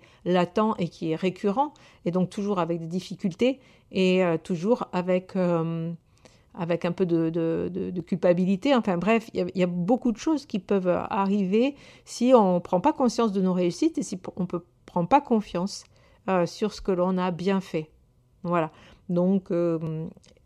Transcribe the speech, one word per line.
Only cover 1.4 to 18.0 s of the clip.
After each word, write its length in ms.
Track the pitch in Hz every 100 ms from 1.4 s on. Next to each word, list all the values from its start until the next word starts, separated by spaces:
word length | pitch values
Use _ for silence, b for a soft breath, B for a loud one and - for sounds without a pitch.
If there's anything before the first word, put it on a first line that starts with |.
| 202 202 294 b b b 180
et 60 |
donc 200 | 180 180
toujours 260 | - 202 190
avec 220 | 165 170
des 80 | 165
difficultés 720 | 180 - 185 196 - 247 269 b b -
et, 320 | - 185 185
euh, 140 | 180 160
toujours 500 | - 175 190 247 -
avec, 440 | 180 180 185 185 190
euh, 560 | 175 170 165 165 165 170 b b b b b -
avec 280 | 170 170
un 80 | 175
peu 140 | 170 185
de, 240 | 170 160
de, 400 | 170 165 165 180
de, 200 | 185 185
de 100 | 180
culpabilité. 720 | - 175 180 175 185 196 277
Enfin 240 | 262 214 175
bref, 320 | 180 226 226
il 60 | -
y 40 |
a, 20 | 180
il 60 | 190
y 40 |
a 40 | 180
beaucoup 440 | 175 175 247 247
de 60 | 214
choses 300 | 320 302 -
qui 100 | 208
peuvent 300 | - 202 180 175 -
arriver 640 | - 196 202 185 214 269 285 B B
si 280 | - - 247
on 260 | 254 190 175
prend 220 | - 180
pas 100 | 277
conscience 420 | 302 247 - 226
de 80 | 196
nos 120 | 185
réussites 460 | 180 180 - 320 311
et 40 |
si 140 | 202 185
p-, 140 | - -
on 120 | 180
peut, 160 | 175 - _ -
prend 180 | 180 170
pas 160 | 277
confiance, 640 | - 226 - 175 190 - - b b b -
euh, 200 | 185 170
sur 260 | - 214
ce 80 | -
que 100 | -
l'on 260 | 180 180 185
a 100 | 185
bien 320 | 165 180 196
fait. 300 | 185 165 156 _